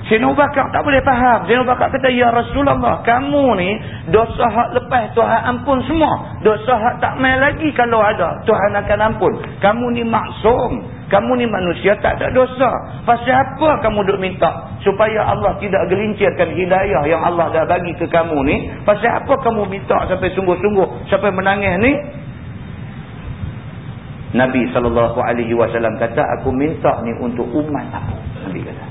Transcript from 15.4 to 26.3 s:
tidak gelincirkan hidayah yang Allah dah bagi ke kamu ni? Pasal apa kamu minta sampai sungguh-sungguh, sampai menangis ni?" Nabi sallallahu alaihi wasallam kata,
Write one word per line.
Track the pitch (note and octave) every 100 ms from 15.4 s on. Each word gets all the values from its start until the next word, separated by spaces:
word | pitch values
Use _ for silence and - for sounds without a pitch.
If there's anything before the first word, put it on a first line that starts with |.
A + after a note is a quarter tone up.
| G3+ -
tidak | G3+ F#3 E3+
gelincirkan | F#3+ G#3+ G#3 F#3+ - E3
hidayah | E3 F#3 F3+ G3+ F3+ D3
yang | E3
Allah | E3+ F3 D#3+
dah | D#3+
bagi | D#3 F3+ F3+ D#3+
ke |
kamu | E3+ E3+ E3 D3
ni? | C3+ G3+ - -
Pasal | - G#3 A#3
apa | - F#3 -
kamu | A#3 A3 G3
minta | G3 - G3+
sampai | E3 F3+ F3+ F#3+
sungguh-sungguh, | F#3+ F3+ G3+ G3+ E3+ - -
sampai | F#3+ G3+
menangis | F#3 G3 G3+ G3+ F3+
ni?" | A#3+ D4 - - - - - - - - - - - - - - - - - - - - - - - A2+
Nabi | C3 B2+ A2
sallallahu | B2+ A#2+ A#2 A#2 A2+
alaihi | G#2+ A#2+ A2+ A#2
wasallam | A2 A2+ A2+ G#2+
kata, | A2+ D3+ C#3+